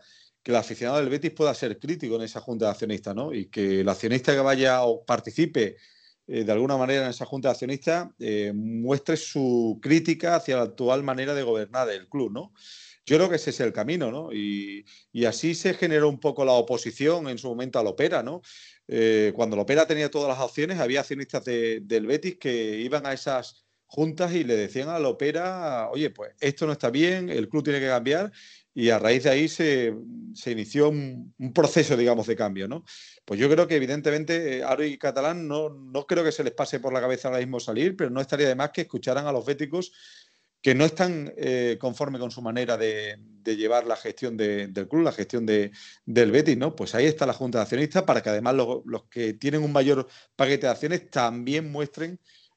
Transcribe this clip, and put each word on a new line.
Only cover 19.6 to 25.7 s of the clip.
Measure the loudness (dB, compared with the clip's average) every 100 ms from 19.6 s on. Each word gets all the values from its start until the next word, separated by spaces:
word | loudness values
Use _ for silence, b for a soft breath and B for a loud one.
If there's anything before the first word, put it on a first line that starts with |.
| 2 4 4
tenía | 2 0
todas | -2 -2
las | -2
opciones, | -4 -2 -2 -2
había | 0 0
accionistas | -2 -6 -6 -6
de, | -2 -2 0 -2
del | -2 -2 0
Betis | -2 -2 -6
que | -4 -2 -2 -4
iban | -2 -4 -4
a |
esas | -6 -4 -4 -6 -18 _ _ _
juntas | -2 -2 0 -2
y | 0
le | 0 0
decían | 0 -4 -4
a | -2
Lopera, | -2 0 -2 -2 -4 -4 -4